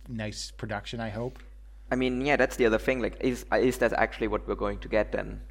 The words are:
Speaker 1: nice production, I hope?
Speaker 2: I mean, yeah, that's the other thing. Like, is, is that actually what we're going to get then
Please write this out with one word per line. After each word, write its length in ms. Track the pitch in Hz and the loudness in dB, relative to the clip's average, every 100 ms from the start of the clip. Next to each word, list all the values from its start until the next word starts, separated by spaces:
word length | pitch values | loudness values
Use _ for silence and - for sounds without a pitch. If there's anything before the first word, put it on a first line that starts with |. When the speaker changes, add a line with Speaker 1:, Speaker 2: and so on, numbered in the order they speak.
| - | -12
Speaker 1:
nice 440 | 113 107 107 - | -8 -6 -8 -12
production, 480 | - 110 101 - 117 | -10 -6 -6 -6 -6
I 100 | 110 | -6
hope? 300 | 104 127 - - - - - - | -4 -6 -8 -18 -20 -20 -10 -2
Speaker 2:
I 40 | 127 | 2
mean, 260 | 127 123 | 2 2
yeah, 160 | 143 127 | 2 4
that's 180 | 131 - | 4 4
the 100 | 117 | 4
other 120 | 110 | 4
thing. 240 | - 127 | 2 0
Like, 160 | 104 - | 0 0
is, 260 | 131 120 - | 0 0 0
is 280 | 104 127 120 | 4 4 4
that 120 | 117 | 2
actually 340 | - 110 - 110 | 2 0 0 -2
what 200 | 104 - | -2 -2
we're 80 | 101 | -2
going 240 | 101 101 | -2 -4
to 80 | - | -2
get 240 | 110 107 | 0 0
then 300 | 104 101 104 - | -2 -6 -10 -12